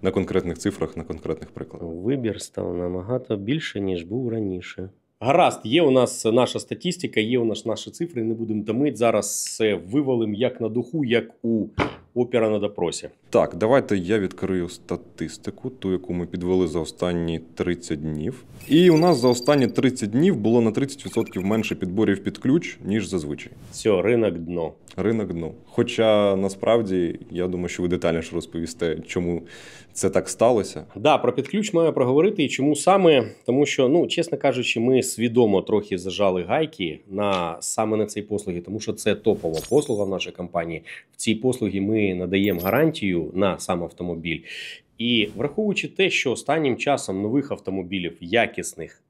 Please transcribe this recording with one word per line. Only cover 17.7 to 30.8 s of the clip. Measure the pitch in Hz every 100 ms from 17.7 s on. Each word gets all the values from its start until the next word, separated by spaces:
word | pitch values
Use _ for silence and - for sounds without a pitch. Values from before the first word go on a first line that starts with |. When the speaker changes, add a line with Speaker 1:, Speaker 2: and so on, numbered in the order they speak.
| 87 - 78
Speaker 1:
днів. | 78 76 78 135 - - -
І | 160 180
у | 156
нас | 175 143
за | 123
останні | 120 - 147 120
тридцять | - 127 127 104
днів | 117 180 147
було | 110 120
на | 113
тридцять | 104 139 - 95
відсотків | 117 - 101
менше | 92 113 110
підборів | - 92 95 104 98
під | - -
ключ, | 123 156 - -
ніж | - 107 90
зазвичай. | 92 73 71 - - -
Speaker 2:
Все, | - 110 95
ринок | 90 120 107 85
дно. | 82 87 80 - - -
Speaker 1:
Ринок | 95 113 98
дно. | 85 80 78 -
Хоча, | - 120 - 110 107 101 95
насправді, | 98 98 - 117 104 92 85 - -
я | 85 90
думаю, | 90 87
що | -
ви | 87
детальніше | 87 87 82 80
розповісте, | 85 78 82 82 - 85 80 -
чому | 92 87 85 - - - - -
це | - 98
так | - -
сталося. | - 117 120 95 -